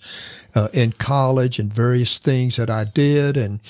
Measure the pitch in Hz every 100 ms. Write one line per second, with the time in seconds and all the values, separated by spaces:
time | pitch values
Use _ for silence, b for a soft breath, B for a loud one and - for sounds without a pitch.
0 | B B B B B 113 107 131 117 -
1 | - 139 131 131 127 123 104 107 120 123
2 | 117 - - 131 127 120 113 110 107 147
3 | 143 147 143 139 104 101 B